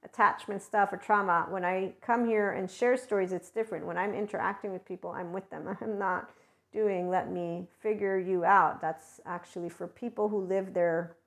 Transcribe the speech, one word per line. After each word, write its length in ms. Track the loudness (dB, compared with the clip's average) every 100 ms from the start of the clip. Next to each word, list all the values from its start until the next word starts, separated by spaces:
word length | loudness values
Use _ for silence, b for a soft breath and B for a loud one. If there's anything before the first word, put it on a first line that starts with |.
attachment 580 | -14 4 4 4 -6 -8
stuff 320 | -2 2 2
or 40 | 0
trauma. 500 | 2 2 6 2 2
When 140 | -2
I 300 | 0 0 -2 -6
come 260 | -2 0 4
here 240 | 2 2
and 180 | 0 -6
share 280 | 0 2 2
stories, 360 | 0 0 0
it's 180 | -2 -6
different. 360 | -6 -4 -4 -4
When 100 | -2
I'm 160 | -2
interacting 600 | -2 -4 -2 -2 -4 -8
with 120 | -8
people, 260 | -10 -10 -8
I'm 220 | -8 -6
with 160 | -8 -8
them. 180 | -12 -8
<laughs> 120 | -6
I'm 200 | -6 -2
not 300 | -2 -2 -6 b b b b
doing, 360 | 0 0 0 0
"Let 220 | 0 0
me 380 | -4 -4 -6 -8 _
figure 400 | -4 0 0 0
you 260 | 2 2
out." 360 | 6 6 6 2
That's 400 | -4 -6 -12 -20
actually 440 | -12 -12 -10 -8 -8
for 180 | -8 -12
people 420 | -8 -8 -2 0
who 120 | 0
live 340 | 0 0 0
their 420 | 2 2 2 -2 -12